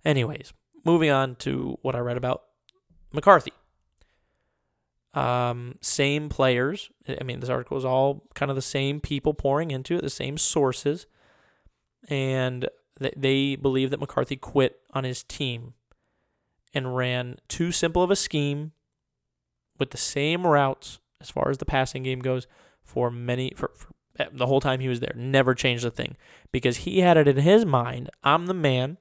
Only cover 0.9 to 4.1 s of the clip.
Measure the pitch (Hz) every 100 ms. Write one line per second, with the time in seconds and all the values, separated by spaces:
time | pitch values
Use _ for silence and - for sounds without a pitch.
0.9 | 170 156 139 135 120 143 135 131 131 131
1.9 | 127 120 123 127 - _ _ _ _ _
2.9 | _ - 147 202 180 - - _ _ _
3.9 | _ _